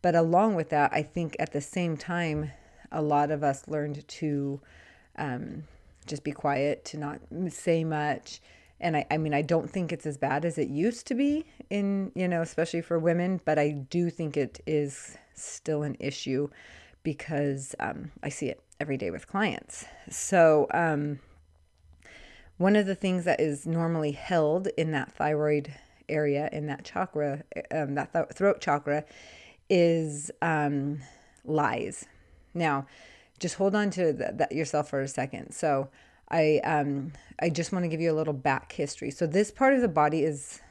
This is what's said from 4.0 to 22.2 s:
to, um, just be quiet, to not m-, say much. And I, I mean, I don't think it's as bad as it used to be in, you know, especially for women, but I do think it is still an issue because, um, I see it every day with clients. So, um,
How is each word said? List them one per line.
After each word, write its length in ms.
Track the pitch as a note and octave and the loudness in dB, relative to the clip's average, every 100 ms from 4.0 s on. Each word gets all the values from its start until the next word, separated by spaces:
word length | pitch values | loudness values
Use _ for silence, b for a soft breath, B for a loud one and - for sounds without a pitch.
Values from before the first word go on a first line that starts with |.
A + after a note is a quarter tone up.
| - | -12
to, 540 | - D3+ C#3+ C#3 C#3 B B B B B - | -6 -2 0 -2 -6 B B B B B -8
um, 460 | D3 B2+ - - D3+ b b b - | -6 -6 -8 -12 -14 b b b -12
just 200 | D3 D3+ | -8 -6
be 80 | |
quiet, 500 | C#3+ D3 C#3+ C#3+ C3+ | -2 0 2 0 -2
to 140 | - D3+ | -6 -8
not 240 | C#3+ - - | -8 -10 -12
m-, 180 | D#3+ F3+ | -6 -6
say 360 | - - E3 D#3+ | -4 0 2 0
much. 560 | D3+ D3 C3+ - - b b b b | -2 -2 -4 -6 -20 b b b b
And 160 | F3 D#3 | 0 0
I, 80 | - | 0
I 80 | D#3 | 0
mean, 160 | D#3 | 2
I 80 | D3 | 0
don't 280 | D3 E3 D#3+ | 2 0 0
think 240 | G3 E3+ | -4 -4
it's 120 | E3+ D#3 | -4 -6
as 120 | C#3 | -4
bad 260 | C#3 C#3+ | -2 0
as 140 | E3 D#3+ | -2 -2
it 100 | C#3 | -2
used 400 | C#3+ G#3 A#3 - | 0 0 -2 -6
to 80 | B3 | 0
be 300 | C#4+ D4 D#4+ B - | 2 0 -4 B -6
in, 420 | G3+ G3+ G3 F#3+ | -2 0 0 -2
you 140 | - F3+ | -2 0
know, 140 | E3+ | 0
especially 400 | E3 - E3 E3+ | 0 -2 -2 -2
for 180 | E3 E3 | 0 2
women, 400 | E3 E3+ F3+ F#3 - | 4 2 2 0 2
but 120 | D3+ | 2
I 140 | D3 | 2
do 380 | C#3+ C3 F3 E3+ | 0 -2 0 0
think 260 | - D#3 C#3+ | -2 -4 -2
it 240 | C3 - - | -2 -4 -2
is 500 | D3+ C#3+ - - - b - | 0 0 -6 -16 -20 b -16
still 480 | - - - D3+ | -14 -8 -4 -2
an 120 | D3 - | -2 -4
issue 480 | C#3 - - C3 C#3+ B B B B B | -6 -6 -2 -2 -2 B B B B B
because, 720 | D#3+ C#3+ - D3 C#3+ C3+ C3 - | -6 -6 -4 -2 0 -2 -8 -6
um, 320 | - - D3+ - | -6 -6 -12 -10
I 80 | - | -10
see 200 | - C3+ | -6 -6
it 120 | - _ _ | -6 _ _
every 160 | D3 C3 | -4 -2
day 140 | F#2 | -4
with 160 | E2 - | -6 -6
clients. 580 | G3 G#3 - - - - B - | -2 -2 -2 -10 -16 -16 B -12
So, 580 | - - F#3 E3 D3+ - | -8 2 8 8 8 4
um, 460 | - E3 D3+ D3 C#3+ b b _ _ _ _ - - B B | 2 2 0 -2 -6 b b _ _ _ _ -20 -20 B B